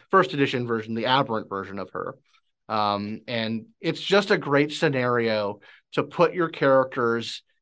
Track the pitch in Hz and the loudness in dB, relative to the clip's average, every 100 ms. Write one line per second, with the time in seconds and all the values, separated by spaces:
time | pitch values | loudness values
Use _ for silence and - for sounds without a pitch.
0 | _ 190 185 147 135 127 120 113 110 113 | _ 4 4 2 0 0 -2 -4 -4 -4
1 | 113 131 131 110 92 98 95 98 92 92 | 2 2 2 -2 -4 -8 -8 -10 -10 -8
2 | 90 - _ _ _ _ - 107 104 101 | -10 -12 _ _ _ _ -6 -2 0 0
3 | 104 110 - 117 113 110 - _ 170 156 | -4 -10 -8 -6 -4 -6 -10 _ -6 -6
4 | - 196 196 175 139 143 151 151 160 135 | 0 2 4 0 2 2 2 0 0 2
5 | 123 120 113 107 101 101 - - _ - | 0 0 0 0 -2 -6 -14 -20 _ -4
6 | 139 - 160 180 160 165 143 135 127 135 | -4 2 2 2 -4 0 4 4 4 0
7 | 117 117 113 - - _ | 0 0 -4 -12 -16 _